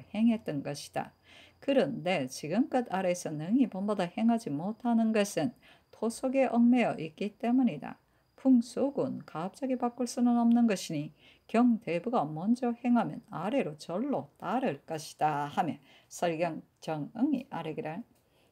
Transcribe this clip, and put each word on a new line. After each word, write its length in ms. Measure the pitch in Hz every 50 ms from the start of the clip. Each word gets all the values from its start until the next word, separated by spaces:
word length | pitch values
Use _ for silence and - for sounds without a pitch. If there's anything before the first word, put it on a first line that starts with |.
| - _ -
행했던 480 | 208 226 240 220 214 - - 151 143 -
것이다. 500 | 143 143 143 - - - 143 - - _ _ _ _ - - - - _ _
그런데 720 | - - 277 262 185 147 - 151 151 175 190 156 131 127
지금껏 580 | - - - 147 170 220 311 320 - 254 240 -
아래에서 400 | - 190 185 180 175 175 - 156
능히 360 | 156 147 156 175 226 285 247
본받아 380 | 190 - 185 196 214 208 196 180
행하지 440 | 170 - - 220 233 233 226 - -
못하는 640 | 139 143 175 202 226 - - 240 233 226 226 220 220
것은 400 | 214 202 202 - 165 151 - - _ _ - - _ _ _
토속에 560 | - - - 233 - - - 262 254 269 262
얽매여 500 | - - 240 240 240 247 247 220 - - -
있기 380 | - 160 - - 190 208 -
때문이다. 640 | - - 226 247 262 254 214 151 - - - - _ _ _ _ _ _ _ _
풍속은 840 | - - 269 262 233 233 - - - 254 285 285 - 143 131 127 - -
갑자기 500 | - - 156 170 196 - - 277 262 254
바꿀 300 | 247 247 240 240 - 247
수는 320 | 233 - 254 240 247 240 240
없는 280 | 233 233 233 240 240
것이니 460 | 226 196 180 - - 165 143 151 156 - _ _ - - _ _
경대부가 760 | _ - 220 247 247 226 202 - 160 165 170 - 240 247 214 147
먼저 480 | 151 156 156 180 214 247 - 254 240 233 - -
행하면 380 | 240 240 233 190 147 - - - -
아래로 480 | - 151 170 208 269 269 - 147 151
절로 540 | 151 - - 170 196 254 294 240 147 135 - _ -
따를 420 | 170 170 208 262 285 202 147 139 _
것이다 580 | - 160 151 156 - - - 151 156 151 143 147
하며 300 | 147 151 208 180 147 120 - _ _ - - _ _
설경정응이 1400 | - - 185 175 160 156 175 165 156 180 - _ _ _ - 175 156 151 143 147 - - 247 311 277 - - -
아뢰기를 520 | - 165 160 160 151 156 156 156 160 196 247 _ _ _ _ _ _ _ _ _